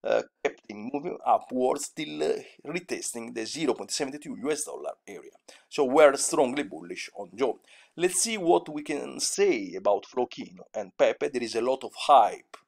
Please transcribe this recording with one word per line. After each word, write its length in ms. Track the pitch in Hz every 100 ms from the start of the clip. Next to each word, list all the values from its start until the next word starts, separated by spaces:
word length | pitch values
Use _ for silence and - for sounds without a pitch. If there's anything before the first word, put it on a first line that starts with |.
uh, 180 | - - - _
kept 180 | - - _
moving 480 | 104 110 143 147 - -
upwards 640 | 113 - 127 127 143 -
till, 320 | - 151 151
uh, 120 | 151 - 127 - -
retesting 680 | 170 175 123 - 120 113
the 100 | 120 110
zero 280 | 143 151
point 160 | 110 98
seven 300 | - 139 147
two 180 | 147 101
U 120 | 127
S 140 | 147 -
dollar 260 | - 71 - -
area. 240 | 92 67 _ - - _
So 180 | - 135
we're 300 | 143 151 135
strongly 440 | - 156 131 139
bullish 480 | 110 78 87 90 - -
on 160 | 95
Joe. 260 | 95 127 101 _ - _ -
Let's 260 | 175 180
see 160 | 220 220
what 320 | 170 175 175
we 140 | 151
can 360 | 147 143 139 147
say 540 | - - 202 131 95 90
about 300 | 101 101 -
Flokino 600 | - 120 - 101 90 - 110
and 200 | 98 _
Pepe. 340 | 127 117 151
There 120 | 127
is 140 | 117 110
a 60 |
lot 220 | 120 135 110
of 80 | -
hype 600 | - 139 104 87 _ -